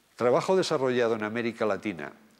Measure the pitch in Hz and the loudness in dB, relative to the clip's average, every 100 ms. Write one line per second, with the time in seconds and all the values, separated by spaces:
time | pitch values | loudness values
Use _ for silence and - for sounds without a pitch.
0 | _ - 123 143 151 190 - 156 131 123 | _ -2 2 2 4 2 2 0 0 2
1 | 113 113 107 117 117 113 110 95 107 85 | 2 0 -2 -4 -4 -2 -2 -2 -4 -6
2 | 71 - - | -10 -14 -20